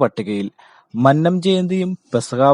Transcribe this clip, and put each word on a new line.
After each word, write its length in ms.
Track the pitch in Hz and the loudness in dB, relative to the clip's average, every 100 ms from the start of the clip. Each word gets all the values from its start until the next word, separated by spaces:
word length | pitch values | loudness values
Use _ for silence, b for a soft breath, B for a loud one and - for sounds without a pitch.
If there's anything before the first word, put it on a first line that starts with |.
പട്ടികയിൽ 480 | 127 - 101 101 101 - b b b | 0 -2 -6 -6 -6 -10 b b b
മന്നം 420 | 110 131 147 165 180 | 0 2 4 2 0
ജയന്തിയും 480 | 180 190 180 185 185 185 _ | 0 -2 -2 -2 -4 -8 _
പെസഹ 400 | 120 - 123 139 | -6 -4 0 2